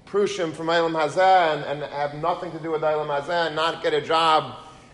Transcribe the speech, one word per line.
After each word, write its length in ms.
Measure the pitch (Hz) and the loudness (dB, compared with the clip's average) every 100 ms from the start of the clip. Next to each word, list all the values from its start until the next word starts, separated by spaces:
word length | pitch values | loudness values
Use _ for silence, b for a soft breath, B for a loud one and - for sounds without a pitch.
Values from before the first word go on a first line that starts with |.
| - | -6
prushim 460 | 196 202 - 165 | 0 0 0 -4
from 140 | 151 165 | -4 0
Olam 260 | 170 165 | 2 2
Hazeh 640 | 165 151 170 190 190 165 | 2 0 4 6 6 4
and, 280 | 147 123 143 | 0 -4 -6
and 100 | 147 | -6
have 220 | 143 147 | -6 -6
nothing 360 | 147 165 175 180 | -4 -4 -4 -6
to 80 | 160 | -10
do 140 | 160 | -6
with 100 | 156 | -2
Olam 240 | 156 151 151 | 0 -2 -2
Hazeh 400 | 147 147 175 165 | -4 -2 -2 -2
and 80 | |
not 260 | 151 165 156 | 0 -2 -2
get 140 | 170 | -2
a 60 | 151 | -2
job 560 | 139 160 165 156 139 - B B B | 0 2 4 2 0 -10 B B B